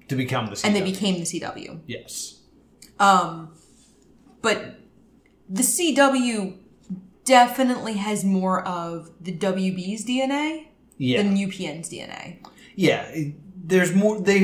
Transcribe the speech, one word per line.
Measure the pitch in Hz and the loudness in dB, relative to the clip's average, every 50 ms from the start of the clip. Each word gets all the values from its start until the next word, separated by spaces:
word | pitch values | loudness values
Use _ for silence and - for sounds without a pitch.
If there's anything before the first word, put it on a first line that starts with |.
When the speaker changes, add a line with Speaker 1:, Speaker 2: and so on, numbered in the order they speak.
| - | -12
Speaker 1:
To | - 131 | -8 -4
become | 131 127 - 131 123 113 | -4 -2 -2 -2 -4 -4
the | 104 104 - - | -4 -6 -4 0
Speaker 2:
And | 208 208 | 0 2
they | 196 | 2
Speaker 1:
C | - | 0
W. | 190 | -2
Speaker 2:
became | 185 - 208 196 180 175 | -2 -2 0 0 0 0
the | 165 | -4
C | - 175 160 | -6 -6 -6
W. | - - - - - - - 160 - | -8 -8 -10 -12 -14 -14 -16 -16 -12
Speaker 1:
Yes. | - - - - - - - - - - _ _ _ _ _ _ _ _ _ - - _ - | -12 -12 -12 -12 -14 -12 -12 -12 -12 -16 _ _ _ _ _ _ _ _ _ -20 -14 _ 4
Speaker 2:
Um, | 202 196 190 180 170 165 165 165 160 156 - - _ _ _ _ _ _ _ _ _ _ - _ _ - - - | 6 6 6 6 4 0 -6 -10 -14 -16 -18 -20 _ _ _ _ _ _ _ _ _ _ -20 _ _ -20 -14 -4
but | - 220 202 - - - - - - _ _ _ _ _ _ _ _ _ _ _ _ | 0 0 0 0 -4 -12 -16 -20 -20 _ _ _ _ _ _ _ _ _ _ _ _
the | - 190 190 | -8 -2 0
C | 247 - - - 349 320 240 | 0 0 2 0 0 2 4
W | 277 277 269 262 254 247 240 226 208 190 180 - - - _ _ _ _ - 185 - - - _ _ - | 4 4 4 4 2 0 0 -2 -2 -4 -6 -8 -14 -20 _ _ _ _ -12 -12 -12 -12 -20 _ _ 2
definitely | - 262 240 240 240 240 - 262 247 247 - 208 220 220 | 6 8 8 8 6 4 0 0 0 0 -2 -4 -6 -6
has | 196 202 214 208 196 180 | -4 -4 -2 -4 0 0
more | 196 190 185 185 185 185 180 - | 2 2 2 2 2 0 0 -2
of | 190 180 170 170 170 170 165 156 - - - | -4 -6 -6 -6 -6 -8 -10 -12 -14 -20 -14
the | 160 185 | -10 -10
W | 180 156 208 190 185 196 190 185 185 | -6 -2 -2 -2 0 0 -2 -2 -2
B's | 185 180 190 214 220 - | -4 -6 -8 -8 -6 -4
D | 247 247 262 | -2 -2 0
N | 269 269 | 0 0
A | 277 294 302 311 320 311 - - _ _ _ _ _ | 0 -2 -2 -4 -6 -8 -12 -18 _ _ _ _ _
Speaker 1:
Yeah. | - 131 127 127 220 | -4 -2 0 2 2
Speaker 2:
than | 202 202 196 | 2 2 2
U | 196 202 | 0 -2
P | 190 - 185 180 | -4 -6 -8 -10
N's | 151 143 165 160 - | -10 -10 -10 -12 -12
D | - - | -12 -12
N | - - | -12 -14
A. | - - - - 175 - - - _ - - - - | -14 -14 -14 -16 -16 -18 -20 -20 _ -20 -20 -14 -4
Speaker 1:
Yeah, | - - - - - - - | 2 2 2 2 2 -2 -8
it, | 160 160 147 143 - - - - - | -6 -6 -6 -6 -8 -12 -18 -20 -18
there's | - - 160 185 185 180 160 180 | -14 -4 2 4 4 4 4 4
more. | 196 208 214 214 180 | 4 4 4 2 2
They | 175 196 196 196 | 2 4 4 6